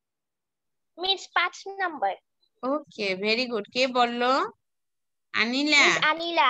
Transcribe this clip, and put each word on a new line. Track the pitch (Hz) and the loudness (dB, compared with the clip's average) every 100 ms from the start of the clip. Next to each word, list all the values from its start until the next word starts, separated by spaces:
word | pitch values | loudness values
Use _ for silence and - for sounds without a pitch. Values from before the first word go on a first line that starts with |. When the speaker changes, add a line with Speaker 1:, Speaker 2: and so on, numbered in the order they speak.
| _ _ _ _ _ _ _ _ _ - | _ _ _ _ _ _ _ _ _ -8
Speaker 1:
Miss, | 370 370 - 370 | -4 -4 -2 0
পাঁচ | 359 - 381 392 | 0 -2 -12 -6
number। | 370 294 196 185 _ _ _ _ 254 | -6 -2 -4 -4 _ _ _ _ -4
Speaker 2:
Okay, | 294 285 - 202 185 214 | -4 -6 -6 -4 -2 0
very | 226 254 | 0 -2
good। | 226 208 247 | -4 -6 -2
কে | 262 247 | 0 2
বললো? | 240 240 247 277 415 - _ _ _ _ _ _ _ 214 | 0 2 0 0 -2 -8 _ _ _ _ _ _ _ -4
আনিলা? | 220 254 294 285 240 | -2 0 2 4 4
Speaker 1:
Miss | 165 302 | 4 2
আনিলা | 320 339 330 269 | 0 -2 2 4